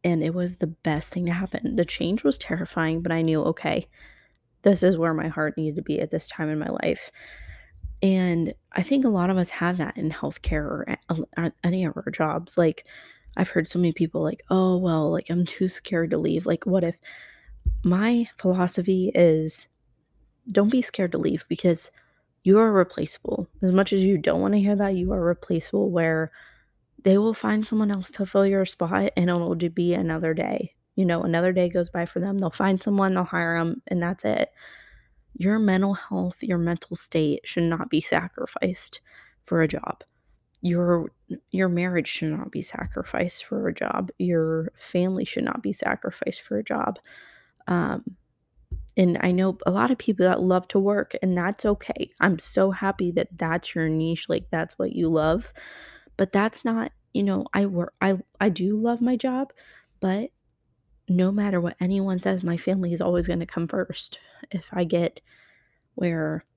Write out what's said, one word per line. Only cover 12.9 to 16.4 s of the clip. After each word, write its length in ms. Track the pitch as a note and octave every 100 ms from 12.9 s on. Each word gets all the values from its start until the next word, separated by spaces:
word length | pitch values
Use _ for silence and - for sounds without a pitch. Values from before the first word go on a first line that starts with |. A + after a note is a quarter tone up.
| - - - -
I've 140 | - F3+
heard 180 | F3 D#3+
so 100 | F3+
many 140 | F3
people 320 | - E3 D#3+
like, 200 | D#3+ - -
"Oh, 280 | F#3 F#3 F3+
well, 340 | F#3 D#3+ D3+
like, 180 | E3 -
I'm 160 | F3
too 220 | F3 - F#3
scared 440 | - - F3 E3
to 60 | D#3+
leave." 280 | E3 D#3+